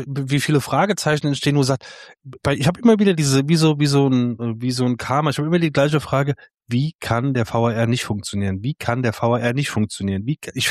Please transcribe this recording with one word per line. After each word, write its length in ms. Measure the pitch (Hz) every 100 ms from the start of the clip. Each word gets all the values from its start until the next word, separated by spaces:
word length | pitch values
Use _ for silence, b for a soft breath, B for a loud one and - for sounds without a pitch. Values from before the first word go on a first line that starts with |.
| 139
wie 320 | 139 135 139
viele 220 | - 147
Fragezeichen 680 | - 139 202 180 151 151 147
entstehen, 280 | 139 147 143
wo 80 |
sagt, 220 | 131 135 B B B _ 135 127
bei, 100 | 143 143
ich 120 | -
hab 100 | -
immer 220 | 233 214
wieder 140 | 202 165
diese, 320 | 139 135 139
wie 80 | 165
so, 240 | 160 147
wie 80 | 147
so 200 | 139 139
ein, 300 | 127 120 113 117 113
wie 100 | 123
so 140 | 123 123
ein 120 | 120
Karma, 320 | - 135 151
ich 80 | 135
hab 60 | 151
immer 120 | 175
die 140 | 160
gleiche 280 | 139 143 151
Frage, 360 | - 135 139 139 b _ -
wie 260 | 120 151 -
kann 340 | - 117 139
der 140 | 127 110
V 180 | 117 117
A 40 |
R 160 | 113 117
nicht 160 | 123 -
funktionieren? 540 | 104 - 101 98 95
Wie 140 | 120 160
kann 260 | - 120
der 120 | 120
V 200 | - 117
A 60 | 120
R 140 | 120
nicht 180 | 127 143
funktionieren? 560 | 113 104 - 98 98 113
Wie 100 | 156
ka-, 140 | -
ich 120 | 139 -